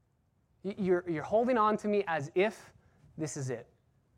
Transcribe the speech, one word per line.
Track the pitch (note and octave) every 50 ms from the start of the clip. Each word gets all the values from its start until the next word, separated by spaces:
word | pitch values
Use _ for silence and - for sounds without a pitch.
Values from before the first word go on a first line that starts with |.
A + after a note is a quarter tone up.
| _ _ _ _ _ _ _ _ _ _ _ _ -
Y-, | F#3+ G#3 -
you're, | G3 F3+ F3+ F3 F3 F3+
you're | E3 D3+ C3+
holding | - G3+ A3 A#3+ A#3+ C4 A3+
on | G#3+ G#3+ G#3+ G3+
to | - G#3
me | G#3 G#3 F#3+ -
as | E3 D#3 C#3 D#3 -
if | F3+ G3 A3 G#3+ - - - - _ _ _ _ _ _ - - -
this | D#3 D3 - D3+
is | C3+ C3
it, | B2 A2+ A#2+ _ _ _ _ _ _ _ _ _ _